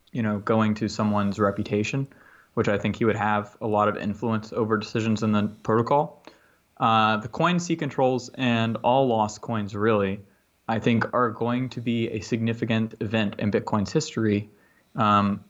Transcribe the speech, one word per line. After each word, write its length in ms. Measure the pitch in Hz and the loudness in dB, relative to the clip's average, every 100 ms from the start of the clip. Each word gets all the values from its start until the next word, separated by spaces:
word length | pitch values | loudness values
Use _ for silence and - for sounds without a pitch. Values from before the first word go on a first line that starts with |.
| _ | _
you 100 | 127 | -4
know, 180 | 110 104 | -2 -2
going 340 | 104 113 107 | 0 2 2
to 140 | 107 107 | 0 -2
someone's 500 | - 107 104 101 98 | -2 0 2 0 2
reputation, 680 | 101 101 101 104 107 139 139 - - - _ | 0 0 -2 -2 0 -2 -4 -10 -20 -20 _
which 160 | - 110 | -2 0
I 80 | 101 | 0
think 200 | 104 95 | 0 0
he 100 | 113 | 0
would 100 | 107 | 2
have 400 | 107 104 104 - | 0 0 -4 -8
a 40 | 117 | -2
lot 220 | 104 104 | 2 2
of 80 | 101 | 0
influence 560 | 104 98 120 110 110 | -4 -4 -2 -4 -4
over 240 | - 110 110 | -4 0 0
decisions 460 | 107 117 110 107 | -2 -2 0 0
in 100 | 110 | 2
the 120 | 104 104 - | 0 0 -4
protocol. 600 | - 113 117 143 156 - - - _ _ _ - | 0 0 2 2 0 -6 -20 -20 _ _ _ -2
Uh, 400 | 120 113 110 107 | 2 4 4 2
the 120 | 113 | -2
coins 380 | - 170 180 175 | -2 0 0 -2
he 100 | 165 | -4
controls 520 | 147 - 131 127 120 | -4 0 2 2 -4
and 420 | - 127 117 113 110 | -4 0 2 0 0
all 240 | - 127 135 | 2 2 4
lost 340 | 110 104 - | 2 0 -4
coins, 340 | - 113 101 | -6 -6 -4
really, 460 | 104 110 107 98 101 - _ _ _ - | -2 2 2 2 -4 -10 _ _ _ -6
I 120 | 113 | -2
think 340 | 127 113 - | 2 2 2
are 160 | 120 120 | 0 0
going 400 | 104 117 123 127 | 0 -2 -2 -4
to 100 | 123 | -6
be 300 | 120 117 113 | -4 -2 -2
a 100 | 110 | -4
significant 720 | - 113 113 117 113 113 110 - | -4 -2 -2 -2 0 0 0 -4
event 360 | 107 110 101 - | -2 0 0 -2
in 120 | 104 | 0
Bitcoin's 400 | 107 - 107 95 | 0 0 -2 0
history. 600 | 160 - - 110 104 107 _ _ _ _ - | -2 -2 -2 0 0 -2 _ _ _ _ 0
Um, 460 | 107 104 101 101 - | 4 4 4 0 -4